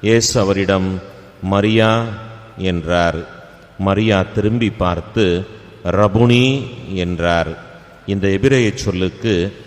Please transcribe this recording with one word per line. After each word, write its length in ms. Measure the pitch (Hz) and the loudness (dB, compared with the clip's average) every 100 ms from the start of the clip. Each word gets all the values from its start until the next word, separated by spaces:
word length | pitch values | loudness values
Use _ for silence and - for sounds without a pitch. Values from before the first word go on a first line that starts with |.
இயேசு 400 | 104 117 113 127 | 4 2 2 0
அவரிடம், 600 | 98 98 95 95 95 92 - - - - 92 | 2 2 2 2 0 -4 -8 -20 -20 -10 -2
"மரியா" 520 | 98 104 110 110 113 117 98 - - - - | 0 2 4 4 2 -2 -8 -14 -18 -20 -6
என்றார். 600 | 92 87 80 87 85 82 85 - - - - - 95 | -2 -2 0 0 2 -2 -8 -16 -20 -20 -20 -4 0
மரியா 380 | 98 110 98 92 | 2 2 2 0
திரும்பி 360 | - 104 117 113 | 0 0 0 0
பார்த்து, 760 | - 90 85 - - 98 87 95 - - - | 0 -2 -2 -4 0 2 0 -4 -14 -20 -12
"ரபுனி" 840 | 90 90 104 101 120 120 127 135 127 120 120 | -4 2 2 4 4 4 4 0 -6 -12 -10
என்றார். 540 | 95 87 87 85 85 80 80 - - - - - | -6 -4 -2 0 0 -2 -6 -16 -20 -20 -18 -6
இந்த 220 | 98 98 | -2 0
எபிரேய 420 | 95 113 127 113 | 2 2 2 0
சொல்லுக்கு 760 | - - 90 92 - 117 92 92 - | -2 -4 -2 -4 -4 -2 0 -2 -6